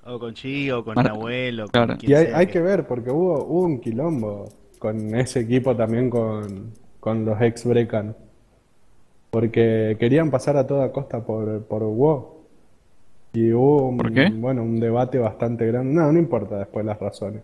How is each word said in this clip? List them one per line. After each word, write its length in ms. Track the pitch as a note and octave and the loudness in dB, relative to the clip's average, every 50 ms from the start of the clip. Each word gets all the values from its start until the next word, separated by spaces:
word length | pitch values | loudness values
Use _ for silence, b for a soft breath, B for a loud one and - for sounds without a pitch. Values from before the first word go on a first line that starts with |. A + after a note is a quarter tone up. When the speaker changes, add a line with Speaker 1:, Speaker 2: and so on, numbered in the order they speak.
| _ | _
Speaker 1:
O 140 | A#2+ B2 A#2 | -12 -10 -10
con 140 | A2+ A#2 A2+ | -8 -10 -12
Giga, 420 | - - C3 C3+ C#3+ C#3 C#3 B2+ A#2+ | -10 -10 -8 -6 -4 -2 -2 -2 -2
o 60 | A2+ | -4
con 100 | A2+ A2 | -2 0
Speaker 2:
Mar-, 120 | B2 B2 A#2 | 2 2 2
Speaker 1:
Nahuel, 520 | G#2+ G#2+ A2 A#2 A#2+ B2+ B2+ B2+ A#2+ A2+ | 0 -2 -6 -6 -4 -4 -4 -4 -6 -6
o 60 | A2 G#2 | -8 -2
Speaker 2:
claro. 200 | - A#2+ A#2 A#2+ | 2 2 2 2
Speaker 1:
con 80 | B2 A#2+ | 0 -4
quien 140 | A2+ C3 | 2 4
Speaker 3:
Y 40 | C#3 | 6
hay, 100 | D3 E3 D#3 | 6 6 4
Speaker 1:
sea 100 | A2+ D#3 | 4 2
Speaker 3:
hay 80 | F3+ F3+ | 2 2
Speaker 1:
que 60 | - | 2
Speaker 3:
que 80 | F#3 | 0
ver, 260 | E3 F3+ G3+ F#3 D3 - | 2 2 2 0 0 -2
porque 240 | B2 A#2+ A2+ B2 | -4 -4 -2 -2
hubo, 320 | C3 D3+ F3+ F#3 E3+ C#3 - | 0 0 2 2 0 0 -2
hubo 180 | - D#3 F3 | -2 0 0
un 180 | F#3 F3 D3+ A#2+ | 2 0 0 -2
quilombo 680 | - B2 A2 A2+ D3 E3+ E3 C3+ G#2+ G#2+ G#2 G2+ G2+ A2 - - - _ _ _ | -4 -4 -4 -2 -2 -2 -2 -2 -4 -4 -6 -8 -10 -14 -16 -20 -20 _ _ _
con 340 | - A2 G#2+ A2 G#2+ G#2+ A2 | -4 -4 -4 -2 -4 -2 0
ese 260 | A#2+ C3 B2 - C3+ | 0 -2 0 0 -4
equipo 340 | A#2 A2 A#2+ B2+ A#2+ C3 B2 | -2 2 0 2 2 2 0
también, 340 | A2 A#2 G#2+ A2+ A#2 B2+ B2+ | 0 0 0 0 0 0 0
con, 640 | A#2 A#2+ A2+ A2 G#2+ G#2+ G#2 G#2 G2+ F#2+ G2+ A2 G#2+ - - - - - | 0 0 -2 -2 -4 -6 -8 -8 -10 -12 -12 -14 -16 -18 -20 -20 -20 -8
con 260 | - A2+ A2+ A2+ A2 | -4 -4 -2 -2 0
los 160 | A2 A2 G#2 | -2 0 2
ex 240 | A#2+ A#2 A#2 - - | 2 0 0 0 -2
Brecan. 500 | B2 A#2+ A#2+ A#2 A2+ - A2 G#2 G#2+ A2+ - - - _ _ _ _ _ _ _ _ _ _ - - - - - _ _ - _ _ | 2 2 2 2 0 -2 -4 -4 -6 -10 -14 -18 -20 _ _ _ _ _ _ _ _ _ _ -20 -20 -20 -20 -20 _ _ -20 _ _
Porque 680 | - A2+ A2+ A2+ A2+ A#2+ A2+ A2+ A2+ A2 A2 A2 A2 G#2+ | -2 0 0 0 2 4 4 4 4 2 2 0 0 0
querían 320 | - A#2+ C3+ D3+ E3 D#3 | 2 2 4 4 2 2
pasar 260 | C3+ B2 - - C#3+ C#3+ | 0 -2 0 0 0 0
a 80 | C3 | 2
toda 260 | - C#3 C#3 C3+ B2+ | 0 0 0 0 -2
costa 320 | - - C3+ - - A#2+ A2 | -2 -6 -8 -6 -8 -8 -6
por, 380 | - A2 A2 A2 G#2+ G#2+ G#2+ G#2+ | -4 -4 -4 -2 -4 -4 -6 -6
por 180 | - - G#2+ A2 | -6 -4 -4 -2
WoW. 500 | A2 G#2+ A2 C3+ D#3 D#3+ C3+ A#2 - - - - _ - - _ _ - _ _ _ - - - - - - - - - | -2 0 2 4 2 2 0 -4 -12 -20 -20 -20 _ -20 -20 _ _ -20 _ _ _ -20 -20 -20 -20 -20 -20 -20 -8 -2
Y 180 | A2+ A2+ A2+ | 2 2 4
hubo 380 | A2+ A#2 B2+ C#3 D3 D3 C3+ C3 | 4 4 6 6 6 4 4 2
un, 80 | B2 A#2+ | 0 0
Speaker 2:
¿Por 160 | A#2 A#2 A2+ | -2 0 2
qué? 160 | B2+ C#3 F#3+ | 4 4 4
Speaker 3:
bueno, 340 | D#3 A2 A2+ B2+ C3+ B2 A2+ | 2 0 -2 -2 -2 -2 -2
un 160 | A2+ A2+ A2+ | -2 -2 0
debate 380 | A2+ A2+ A2+ A#2+ B2+ B2+ - C3+ | 0 0 2 0 0 0 0 0
bastante 480 | A#2+ G#2+ - - - A#2 A#2+ A2 A#2 A2+ | 0 0 -2 -2 -4 -4 -2 0 0 0
grande. 260 | A2+ B2 C3 C3 C#3 | 0 0 -2 0 2
No, 180 | E3+ E3 C#3+ | 2 4 4
no 80 | D3+ E3+ | 4 4
importa 400 | E3+ D3 - A2+ G#2 G2 G#2+ G2+ | 4 2 0 -4 -4 -4 -6 -8
después 260 | G2 - - A2 G#2 | -8 -6 -6 -6 -4
las 140 | A2 G#2 - | -4 -6 -4
razones. 420 | - G2+ - - G#2 G2 G#2 A2 | -6 -8 -6 -6 -8 -8 -8 -10